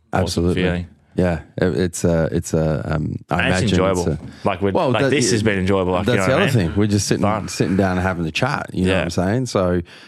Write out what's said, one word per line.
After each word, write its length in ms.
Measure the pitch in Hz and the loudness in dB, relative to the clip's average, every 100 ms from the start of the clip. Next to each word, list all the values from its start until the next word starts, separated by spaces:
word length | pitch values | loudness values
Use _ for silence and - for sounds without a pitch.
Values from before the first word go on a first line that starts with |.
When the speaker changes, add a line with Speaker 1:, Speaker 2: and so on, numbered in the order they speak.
| _ | _
Speaker 1:
Awesome 120 | 95 | -2
Speaker 2:
Absolutely. 400 | 87 - 87 90 | 0 0 0 0
Speaker 1:
feeling. 240 | 92 87 87 - _ - | 0 -2 -6 -14 _ -2
Speaker 2:
Yeah. 240 | 90 80 - - | 0 -2 -6 -2
It, 220 | 92 65 | 0 0
it's, 260 | 90 - | -2 0
uh, 240 | 87 82 80 | 0 2 0
it's, 200 | 82 - | -2 -2
uh, 280 | 82 80 76 | -2 0 -2
um, 320 | - 80 76 - - | -2 -4 -4 -6 -6
I 60 | 95 | -2
Speaker 1:
And 80 | 123 | 0
it's 0 | 92 | 0
Speaker 2:
imagine 80 | 110 | 2
Speaker 1:
enjoyable. 420 | 90 95 90 85 | 2 2 0 0
Speaker 2:
it's, 100 | 73 | -4
uh, 40 | - - | -6 -6
Speaker 1:
Like, 180 | 104 92 | -4 0
we're, 100 | 98 | 0
Speaker 2:
well, 180 | 95 147 | 0 0
Speaker 1:
like, 120 | 117 | 2
Speaker 2:
that 60 | 135 | 2
Speaker 1:
this 140 | 143 120 | 2 2
has 80 | 113 | 2
Speaker 2:
is, 80 | |
Speaker 1:
been 160 | 107 98 | 2 2
enjoyable. 340 | 92 98 90 | 2 2 2
Like, 120 | 90 120 | 0 2
Speaker 2:
that's 80 | 113 | 2
Speaker 1:
you 40 | |
know 60 | 92 | 2
Speaker 2:
the 60 | |
Speaker 1:
what 80 | 151 | 2
I 20 | 196 | 2
Speaker 2:
other 80 | 120 | 2
Speaker 1:
mean? 80 | 85 | 2
Speaker 2:
thing. 60 | 85 | 0
We're 100 | 107 | 2
just 200 | 101 - | 2 0
sitting, 160 | 120 | 0
Speaker 1:
Fun. 240 | 104 107 90 | 0 -2 -4
Speaker 2:
sitting 300 | - 95 95 | -2 0 2
down 140 | 95 90 | 0 0
and 40 | 92 | -2
having 200 | 85 80 | -2 -4
a 60 | |
chat. 360 | - 127 95 - | -2 -2 -4 -6
You 100 | - 92 | -2 0
know 40 | |
Speaker 1:
Yeah. 60 | 95 | 0
Speaker 2:
what 60 | 90 | -2
I'm 40 | |
saying? 340 | 92 90 120 123 | -2 0 0 -2
So, 360 | 104 90 90 82 - | 0 0 0 -4 -12